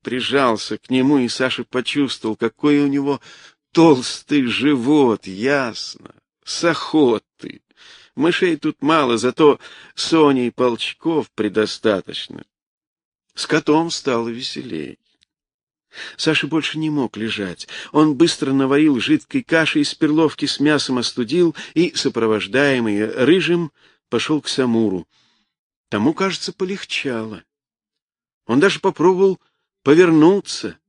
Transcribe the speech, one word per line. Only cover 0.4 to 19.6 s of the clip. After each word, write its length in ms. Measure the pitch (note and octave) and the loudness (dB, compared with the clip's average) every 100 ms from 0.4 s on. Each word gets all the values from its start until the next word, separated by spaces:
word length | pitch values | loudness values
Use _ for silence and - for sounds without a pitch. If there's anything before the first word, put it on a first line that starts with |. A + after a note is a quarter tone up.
| B2+ G#2+ - G#2+ | 0 0 -4 -10
к 120 | - | -2
нему, 280 | C3 C3 C#3+ | 0 2 2
и 100 | A#2+ | 0
Саша 360 | - C3 - | -2 -4 -4
почувствовал, 720 | A#2 C3 A#2 D3 C3+ - A2 G#2+ | -6 -6 -4 -4 -4 -4 -6 -4
какой 420 | A2+ - D3 D3 | -4 -2 0 2
у 60 | C#3+ | 2
него 340 | C#3 C#3 C3+ - - - _ _ | -2 -2 -6 -8 -20 -20 _ _
толстый 720 | E3+ E3 B2+ A#2 - - D3 A#2+ | 4 6 6 2 -10 -2 0 0
живот, 800 | G2 C#3 C3+ B2 D3+ B2+ G2+ F#2+ | 0 0 0 2 4 4 2 -6
ясно, 880 | F#2+ B2+ C#3+ B2 F#2+ - - - _ _ _ | -6 -2 -2 -2 -8 -14 -16 -20 _ _ _
с 200 | - - | -12 -4
охоты. 1000 | E3+ D#3 - D#3+ C3 G#2+ _ _ - - _ _ - - _ | -2 -2 -2 2 2 2 _ _ -18 -18 _ _ -20 -20 _
Мышей 420 | - E3 - F#3 D#3 | -2 -2 0 -2 -2
тут 240 | D#3 - | -4 -4
мало, 380 | C#3+ D#3+ B2+ A2+ | 0 2 2 0
зато 400 | B2 B2 D3+ A#2+ - - - - | -2 4 4 4 -4 -20 -20 -10
Сони 500 | - E3 D3 C3 A#2+ | 0 4 4 4 -2
и 40 | |
Полчков 800 | - B2+ A#2 - - D#3+ D#3 A2 | 0 -2 -2 -8 -6 -2 -2 -4
предостаточно. 1120 | - G#2 G2 G#2 - A2+ F#2+ - D#2+ - - - _ _ _ _ _ _ _ _ | -6 -2 -2 -2 -2 0 0 -4 -14 -14 -16 -20 _ _ _ _ _ _ _ _
С 140 | - - | -14 -4
котом 420 | D#3 D#3 D3+ E3 | -2 2 0 0
стало 380 | - C#3 A#2 A#2 | -6 -4 -4 -4
веселей. 720 | A#2 C3+ D3 C3 D#2+ C#2 - _ _ _ _ _ _ _ _ _ - - - | -8 -10 -12 -10 -10 -12 -16 _ _ _ _ _ _ _ _ _ -20 -18 -4
Саша 300 | D#3 D3+ C#3+ | -2 0 0
больше 320 | D#3 - D#3 | -4 -4 -4
не 120 | D#3 | -4
мог 260 | D3 A#2 G#2 | -2 -4 -4
лежать. 520 | A2 G#2 F#2+ E2+ - - - | -8 -6 -8 -10 -16 -16 -2
Он 220 | D3 D#3 | 2 2
быстро 380 | B2+ E3+ - C#3 | 4 2 2 -2
наварил 480 | C3+ C3 C#3+ D#3 B2 | 0 2 2 2 2
жидкой 420 | C3+ D3+ - C3+ | 0 -2 -2 -6
каши 380 | - E3 | 0 0